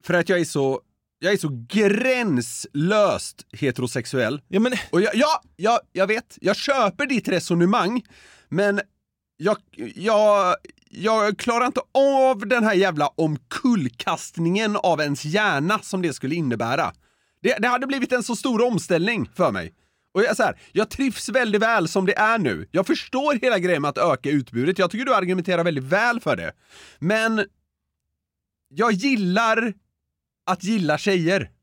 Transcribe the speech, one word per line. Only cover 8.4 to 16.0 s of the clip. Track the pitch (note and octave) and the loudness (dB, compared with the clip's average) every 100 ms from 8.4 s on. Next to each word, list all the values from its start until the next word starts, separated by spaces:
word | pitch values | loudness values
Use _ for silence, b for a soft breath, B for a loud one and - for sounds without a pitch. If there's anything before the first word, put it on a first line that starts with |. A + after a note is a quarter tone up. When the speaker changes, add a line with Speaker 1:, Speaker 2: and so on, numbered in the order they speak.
| b | b
Speaker 1:
men | D#3 G3+ G3+ - _ _ _ _ _ | -2 0 0 -6 _ _ _ _ _
jag, | E3+ G#3 _ - A#2 - | -4 -4 _ -14 -14 -6
jag, | F#3+ G#3+ G#3+ G3+ F#3 - - _ _ | 0 4 4 4 2 -2 -6 _ _
jag | - G3+ A3 G#3 G#3 | -6 0 2 0 -2
klarar | - A#3 B3 | -2 0 0
inte | - - | -2 -2
av | C4+ C#4 C4+ C4 B3 G#3 | 2 4 4 2 2 0
den | B3 | 0
här | G#3+ | 2
jävla | F#3+ F#3+ D#3 D3 | 4 2 2 -2
omkullkastningen | - D#3 D3 _ - B3+ A3+ B2+ - - D#3+ - - E3+ G3 A3 G#3 | 0 -2 -2 _ -2 0 0 -2 -6 -6 -6 -6 -4 -2 0 -2 0
av | F#3 D3+ | 0 0
ens | D3 C3+ D3 | -2 -4 -2
hjärna | F#3 G#3+ D3 D#3 G#3+ | 0 0 0 0 -2
som | - F#3+ | -4 -4